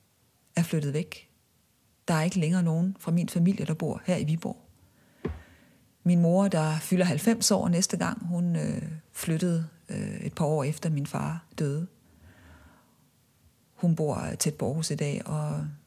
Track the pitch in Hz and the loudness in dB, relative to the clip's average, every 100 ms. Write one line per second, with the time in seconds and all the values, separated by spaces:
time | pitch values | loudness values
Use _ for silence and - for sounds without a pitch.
0 | _ _ _ _ _ - 170 160 147 143 | _ _ _ _ _ -2 0 0 0 -2
1 | 185 - - _ _ _ _ _ _ _ | -4 -10 -20 _ _ _ _ _ _ _
2 | - 160 165 185 156 180 170 160 180 190 | 0 2 2 2 2 2 2 2 0 -2
3 | - 170 170 175 170 196 160 160 156 - | 0 0 2 2 4 2 -2 -2 -4 -4
4 | - 180 151 165 - - - _ _ _ | -2 -2 0 -2 -4 -10 -16 _ _ _
5 | _ _ - - - - _ _ _ _ | _ _ -10 -10 -14 -20 _ _ _ _
6 | 175 175 165 180 202 180 156 156 - 185 | 2 4 6 6 4 2 0 -2 0 2
7 | 180 151 - 226 - 202 180 170 190 180 | 4 2 2 4 4 2 4 2 2 0
8 | - - 175 175 175 165 151 - 156 156 | -2 -4 -4 -2 0 0 -2 -4 -6 -10
9 | - - - 160 180 165 160 - - 101 | -14 -8 -2 0 2 0 -2 -10 -10 -8
10 | 101 104 - - 151 156 135 156 165 147 | -6 -6 -8 -2 0 0 0 -2 -2 -2
11 | 139 147 143 165 - - 147 147 180 _ | -2 -4 -4 -6 -8 -4 -2 -2 -6 _
12 | _ _ - - - - - - _ _ | _ _ -20 -20 -20 -20 -20 -20 _ _
13 | _ _ _ _ _ _ _ - 170 160 | _ _ _ _ _ _ _ -2 0 2
14 | 151 117 - - 151 147 107 156 160 151 | 0 -2 -4 -2 -2 -2 -2 -2 -4 -2
15 | 147 143 - 151 151 151 151 147 | -2 -4 -4 -4 -4 -4 -6 -10